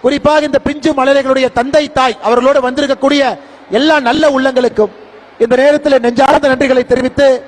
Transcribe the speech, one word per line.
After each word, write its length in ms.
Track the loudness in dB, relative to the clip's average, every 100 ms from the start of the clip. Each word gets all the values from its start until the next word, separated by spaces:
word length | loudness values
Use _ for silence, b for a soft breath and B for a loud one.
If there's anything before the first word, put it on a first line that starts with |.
குறிப்பாக 440 | -2 -2 0 0 0
இந்த 100 | -2 -4
பிஞ்சு 260 | -4 -4 0
மழலைகளுடைய 480 | 0 0 0 0 0 -2
தந்தை 240 | 0 0 0 -2
தாய் 220 | -2 -2 -2
அவர்களோடு 400 | 0 2 0 0
வந்திருக்கக்கூடிய 540 | -4 -4 -2 0 0 -2 -4 B B -6 -2
எல்லா 160 | 2 0 0
நல்ல 200 | 0 0 2
உள்ளங்களுக்கும் 560 | 0 0 -2 0 -4 -4 -20 -20 -20 -4
இந்த 100 | 0 2
நேரத்தில் 400 | 2 2 2 0
நெஞ்சார்ந்த 480 | 0 0 0 2 0
நன்றிகளை 320 | 0 0 0 0
தெரிவித்து 360 | -2 -2 0 2 0